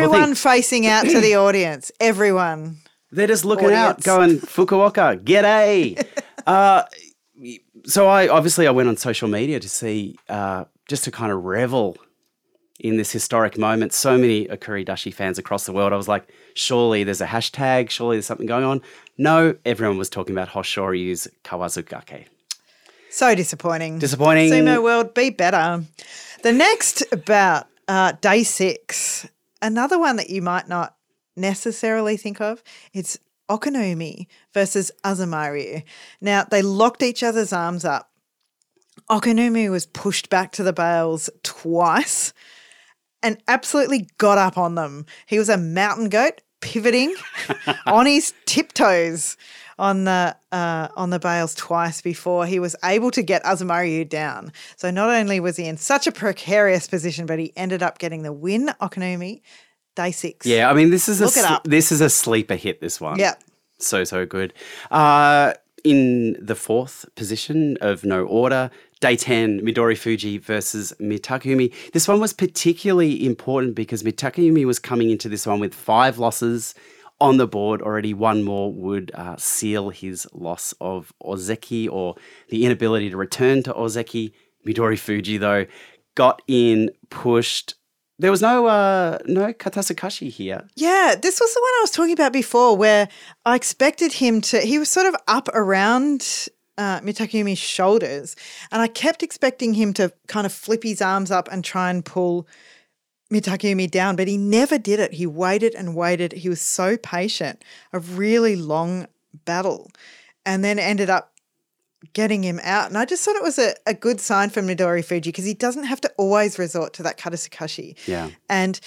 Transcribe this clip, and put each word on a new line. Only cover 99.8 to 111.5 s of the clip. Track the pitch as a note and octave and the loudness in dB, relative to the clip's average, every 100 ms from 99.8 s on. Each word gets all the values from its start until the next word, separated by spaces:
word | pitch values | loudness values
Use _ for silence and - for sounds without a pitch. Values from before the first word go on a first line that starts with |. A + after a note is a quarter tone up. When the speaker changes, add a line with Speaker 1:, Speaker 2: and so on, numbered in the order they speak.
| G#3+ | 0
Speaker 1:
to | G3 F#3 - - | 0 -2 -2 -8
kind | G#3+ G3+ | -4 -4
of | |
flip | - - A3+ | -6 -4 -4
his | A3+ G#3 | -4 -2
arms | F#3+ G3 F#3+ | 0 0 0
up | F#3+ F3 | -2 -2
and | F#3+ E3+ | -6 -6
try | F#3+ F3+ | -4 -2
and | F3+ F3 | -2 -4
pull | F#3 F3+ F3 E3+ _ - _ _ _ _ _ - | -2 0 -2 -6 _ -20 _ _ _ _ _ -4
Mitakumi | G#3+ G3+ F#3 G#3 F#3+ F3+ | -2 -2 -2 0 0 0
down, | F#3 F#3+ F3+ | 0 0 0
but | F#3+ | -2
he | G3+ | -2
never | G3+ A3 C#4+ D4 | 2 2 4 0
did | G3+ G#3 | 0 0
it. | G3 | 0
He | D#3 F3 | -4 -6
waited | D3+ F#3 G3+ A3+ | -2 0 2 0
and | A3+ F3+ E3 | -2 -6 -4
waited. | F3 F3+ F3 | -2 0 -4
He | F3+ F3+ | -6 -6
was | E3+ | -4
so | - - F#3 A#3 | -4 -2 -2 -2
patient, | - F3 G3 - D3 - - - _ | -4 -6 -4 -4 -8 -10 -18 -20 _
a | F#3 | -12
really | E3+ F3+ G#3 A#3 A3+ F#3+ | -8 -4 2 2 2 0
long | D#3 D#3 E3+ F#3 - _ _ D#3 - | -2 -2 -2 -4 -8 _ _ -12 -4
battle, | E3+ F#3+ - - _ - - _ _ G3 | -2 -2 -4 -10 _ -20 -20 _ _ -4
and | F#3+ | -2
then | G3+ G#3 | 0 0
ended | F#3 G#3 F#3+ | 0 0 0
up | F#3 - _ _ | 0 -2 _ _